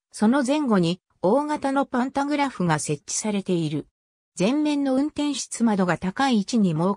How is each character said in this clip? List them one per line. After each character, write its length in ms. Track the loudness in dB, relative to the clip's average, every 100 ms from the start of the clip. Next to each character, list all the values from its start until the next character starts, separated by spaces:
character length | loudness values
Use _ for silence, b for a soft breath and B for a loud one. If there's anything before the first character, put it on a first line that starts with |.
| _
そ 160 | 0 2
の 160 | 4 2
前 160 | 0
後 180 | 2 2
に 220 | 2 -2 _ _
大 220 | 0 2
型 300 | 0 -4 -2
の 120 | -2 -2
パ 200 | -2 -2
ン 60 |
タ 120 | -2
グ 140 | -2 -2
ラ 120 | -2
フ 160 | -2 0
が 140 | 0
設 240 | -2 -6 -6
置 80 | -6
さ 180 | -2
れ 100 | -4
て 80 | -2
い 180 | -2 -2
る。 180 | -4 -8 _ _ _ _ -2
前 140 | 0
面 320 | 2 0 0 0
の 100 | 0
運 120 | 0
転 260 | -2 -4
室 320 | -4 -8 -2 0
窓 200 | 2 0
が 120 | -2
高 320 | -4 -2 0
い 80 | 2
位 40 |
置 140 | 0 0
に 140 | 2
設 120 | 2 0